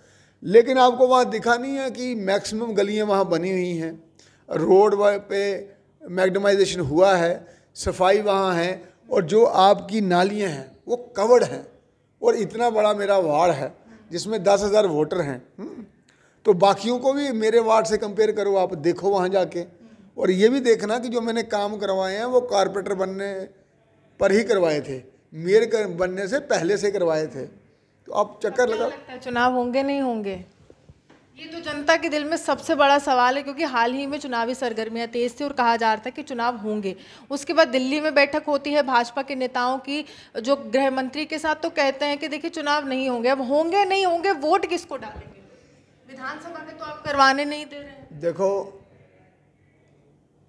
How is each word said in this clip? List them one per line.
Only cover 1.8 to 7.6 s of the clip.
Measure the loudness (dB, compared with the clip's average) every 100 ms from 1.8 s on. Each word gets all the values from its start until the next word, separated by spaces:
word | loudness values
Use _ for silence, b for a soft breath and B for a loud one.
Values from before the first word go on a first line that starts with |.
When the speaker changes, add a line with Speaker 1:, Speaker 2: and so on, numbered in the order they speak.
| -6
Speaker 1:
कि | -6 -6 -4
मैक्सिमम | -2 -2 -2 -6 -4
गलियाँ | -2 0 0 0
वहाँ | 0 2
बनी | 0 0
हुई | -2 -2 -4
हैं, | -6 -10 _ _ b b b
रोड | -2 4 6 6
वा-, | 4 2 0
पे | -4 -4 -2 -4 -10 -20 _ _ -10
मैग्नेटाइजेशन | -2 0 2 2 4 2 0
हुआ | -2 4 4 4
है, | 2 -2 b b